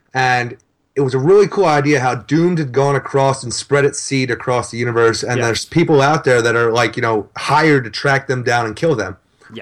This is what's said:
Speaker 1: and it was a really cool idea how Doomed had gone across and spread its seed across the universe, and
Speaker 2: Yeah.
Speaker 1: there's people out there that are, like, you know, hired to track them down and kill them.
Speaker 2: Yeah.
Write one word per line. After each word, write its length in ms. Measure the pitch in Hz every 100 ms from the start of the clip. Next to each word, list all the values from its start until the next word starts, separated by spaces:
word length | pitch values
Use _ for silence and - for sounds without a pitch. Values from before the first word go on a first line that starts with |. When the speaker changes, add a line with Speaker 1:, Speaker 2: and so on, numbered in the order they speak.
| _
Speaker 1:
and 440 | 131 127 123 120 110 _ _ _ -
it 60 |
was 120 | 135
a 60 | 131
really 280 | 139 196 202
cool 180 | - 180
idea 340 | 147 139 143
how 160 | 127 113
Doomed 420 | 98 151 175 175
had 140 | 143
gone 240 | 120 139 139
across 480 | - 139 135 131
and 100 | 123
spread 300 | 113 - 143 139
its 140 | -
seed 320 | - 135 127
across 400 | 113 - 127 110
the 60 | 117
universe, 460 | 120 117 117 110
and 140 | 110 123
Speaker 2:
Yeah. 80 | 117
Speaker 1:
there's 200 | 110 -
people 360 | 160 160 147
out 220 | 139 156
there 180 | 143 123
that 140 | 117 113
are, 160 | 117
like, 240 | 113 117 117
you 60 |
know, 260 | 117 110 - -
hired 460 | - 143 160 143
to 60 | 117
track 380 | - 143 135 135
them 160 | 131
down 220 | 120 120 113
and 100 | 101
kill 200 | - 127
them. 220 | 92 85 _ _ -
Speaker 2:
Yeah. 80 | 113